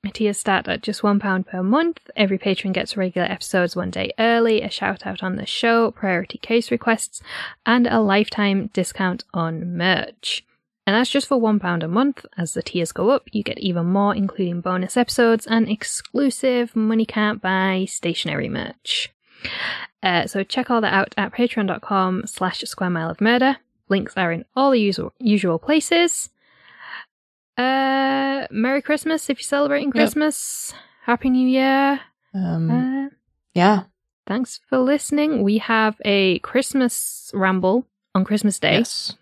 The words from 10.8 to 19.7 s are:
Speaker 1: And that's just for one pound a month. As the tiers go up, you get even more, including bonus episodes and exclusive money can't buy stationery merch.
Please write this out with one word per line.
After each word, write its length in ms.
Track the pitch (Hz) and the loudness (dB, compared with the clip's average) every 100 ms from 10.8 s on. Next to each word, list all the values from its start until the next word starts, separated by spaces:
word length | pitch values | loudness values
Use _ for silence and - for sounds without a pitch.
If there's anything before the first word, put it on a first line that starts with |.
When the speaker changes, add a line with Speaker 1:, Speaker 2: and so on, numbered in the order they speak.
Speaker 1:
And 120 | - 214 | 0 2
that's 140 | 254 | 2
just 180 | 277 - | 0 0
for 100 | 262 | 2
one 220 | 226 208 | 2 2
pound 240 | 190 170 | 0 -2
a 40 | 160 | 0
month. 380 | 190 277 - - - | 2 2 0 -12 -6
As 180 | 165 | -4
the 80 | - | -4
tiers 280 | - 180 165 | -4 -4 -4
go 200 | - 196 | 0 2
up, 180 | 269 - | 0 0
you 140 | 214 | -6
get 140 | - - | -4 -4
even 260 | 196 170 170 | -2 0 0
more, 260 | 196 202 208 | 2 2 0
including 440 | 196 - 180 175 | -2 -2 -4 -2
bonus 360 | 180 185 185 254 | -2 -2 -2 0
episodes 500 | 240 - 233 226 - | 0 2 4 2 2
and 220 | 226 220 | 0 2
exclusive 1040 | 214 - - - 247 277 - 262 247 240 | -2 -4 -8 -6 0 0 0 0 0 0
money 320 | 226 220 226 220 | 0 2 2 0
can't 340 | 220 214 214 | 0 -2 -2
buy 460 | 185 190 190 190 190 | -2 0 2 0 -2
stationery 600 | - 170 170 170 143 - | -4 -4 -2 -4 -4 -4
merch. 640 | - - - - - - _ _ _ - - - | -6 -8 -10 -6 -4 -6 _ _ _ -10 -8 -8